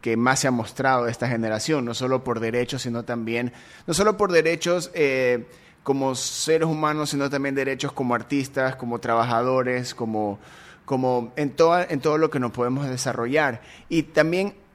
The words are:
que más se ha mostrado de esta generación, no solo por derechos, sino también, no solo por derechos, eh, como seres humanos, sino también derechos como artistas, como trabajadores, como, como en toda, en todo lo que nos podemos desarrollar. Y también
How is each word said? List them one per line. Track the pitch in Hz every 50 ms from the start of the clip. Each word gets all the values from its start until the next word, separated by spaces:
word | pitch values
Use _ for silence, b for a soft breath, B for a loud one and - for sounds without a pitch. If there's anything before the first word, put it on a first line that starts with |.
que | - 123 113
más | 113 120 123 131 131
se | -
ha | 135
mostrado | 127 117 107 - - - 131 131 131 123 120
de | 117
esta | 117 - 123
generación, | 131 123 113 113 110 110 107 - 160 156 143 120
no | 120 117
solo | - 127 127 131 127 131
por | 127 117 110
derechos, | 113 113 117 123 123 - 139 127 -
sino | 123 117 120 113
también, | - 120 117 113 113 117 120 123 120 b b b b b b b
no | - 160
solo | 165 202 214 208
por | 196 208 190
derechos, | 175 165 156 165 170 165 - 175 175 180 160 - -
eh, | 175 147 139 131 131 127 123 123 120 117 b b b b b b _ -
como | 139 139 135 135 135 127
seres | 123 - - - - - 156 160 160 160
humanos, | 160 160 156 156 151 151 151 151 143
sino | 151 139 139 139
también | 143 139 139 139 135
derechos | 139 135 135 135 127 - 135 -
como | - 135 123 120
artistas, | 113 110 - 143 139 131 131 - 135 131 131 127
como | - 127 120 117 117
trabajadores, | - 120 117 113 117 123 117 117 120 127 131 131 123 127 123 127 123 - -
como, | - 120 113 110 107 107 104 98 b b b b b b b b b _
como | - 139 131 131 127 123 123 117 113 -
en | 151 147 135
toda, | - - 165 165 170 180 175
en | - 160 131
todo | 131 156 151
lo | 156 160 147
que | 147 135
nos | 127 117
podemos | - 123 120 123 131 139 143
desarrollar. | 131 127 127 - 135 117 123 117 123 139 156 151 135 117 107 b b b b b
Y | b 165 165 147
también | - - 151 151 160 175 185 196 202 - - - _